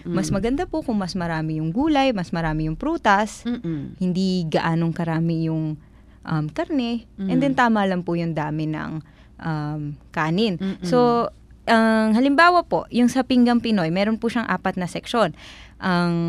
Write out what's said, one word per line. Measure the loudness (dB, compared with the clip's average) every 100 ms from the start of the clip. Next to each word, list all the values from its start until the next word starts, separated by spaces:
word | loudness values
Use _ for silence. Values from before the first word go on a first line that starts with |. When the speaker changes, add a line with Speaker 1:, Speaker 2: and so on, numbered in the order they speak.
Speaker 1:
Mm. | -6
Speaker 2:
Mas | -2 0
maganda | 0 0 -2 -4
po | -4 -4
kung |
mas | -4 -4 -4
marami | -4 -4 -4 -2
yung | -2
gulay, | 0 2 2 2
mas | 0 -4
marami | -4 -2 -2 -2
yung | -4
prutas, | -4 0 2 2 2 -6
Speaker 1:
Mm-mm. | -6 -6 -4 -6 -6 -4
Speaker 2:
hindi | -2 0 0 0 0
gaanong | 0 0 0 0
karami | -2 -2 -2 0 0 -2
yung, | -2 -4 -6 -12 -20 -20 -16
um, | -4 -4 -2
karne, | -4 -4 -2 -2 -4 -8 -8
and | -2 0
then | 2 2
Speaker 1:
Mm. |
Speaker 2:
tama | 4 4
lang | 2 0 -2
po |
yung | -2 -2 -4
dami | -4 -4 -4
ng, | -4 -6 -10 -12 -20 -20 -12
um, | -6 -6 -4 -6 -8 -10 -10
kanin. | -4 0 0 0 0
Speaker 1:
Mm-mm. | -4 -6 0
Speaker 2:
So, | 2 4 2 -2 -8 -20 -8 2
ang | 4 4 4 4
halimbawa | 4 4 6 6 6
po, | 2 -2 0
yung | 2 2
sa | 2 2
pinggang | 4 4 4
Pinoy, | 2 0 2
meron | 2 0 0
po | -2
siyang | -2 -2
apat | -2 -2 -4
na | -4
seksyon. | -6 -2 0 0 -2 -16 -20 -20 -6
Ang | 0 2 2 0